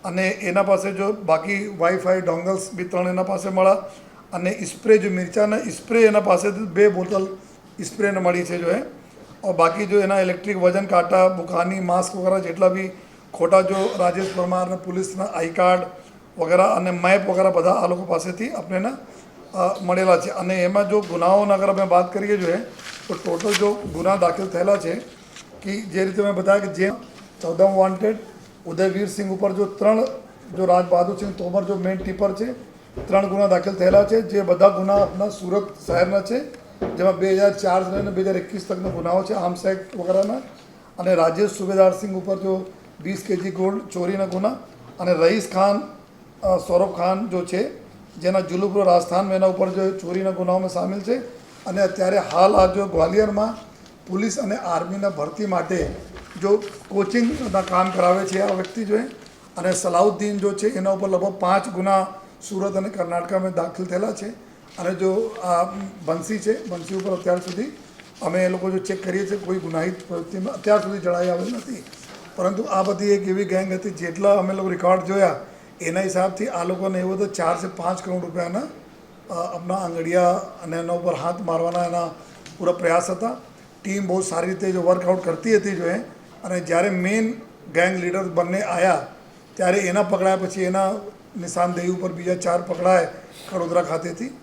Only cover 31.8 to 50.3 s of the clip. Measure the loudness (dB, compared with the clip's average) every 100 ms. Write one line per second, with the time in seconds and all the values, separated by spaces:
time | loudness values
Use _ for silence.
31.8 | -2 -2 -6 -2 -2 0 -6 -8 -16 -20
32.8 | -18 -14 0 2 2 2 4 4 2 2
33.8 | 6 6 6 2 2 -2 2 6 6 6
34.8 | 2 4 2 0 -4 -4 -2 -2 -2 -12
35.8 | -2 0 2 0 -2 -4 -6 -16 -20 -8
36.8 | -8 0 0 2 0 4 4 2 0 2
37.8 | 0 -4 -2 -2 0 -2 -4 -10 -6 -6
38.8 | -4 -4 0 0 0 -2 -2 -2 -4 -4
39.8 | -6 -8 0 0 0 -4 -8 -20 -20 -20
40.8 | -20 -6 0 4 4 2 -2 -2 0 6
41.8 | 6 4 -6 -6 -4 -4 -2 -4 -6 -16
42.8 | -20 -12 -8 -8 -4 -4 -2 -2 -2 -2
43.8 | -6 -4 -2 -2 -2 0 -2 -2 -14 -20
44.8 | -20 -6 0 4 6 4 0 2 4 2
45.8 | -4 -16 -20 -20 -20 -4 0 0 2 2
46.8 | 2 0 0 0 -2 -4 -2 -2 -4 -6
47.8 | -20 -20 -20 -4 0 0 0 -2 0 2
48.8 | 6 4 4 -2 0 2 2 2 0 0
49.8 | -2 -2 -4 -2 -2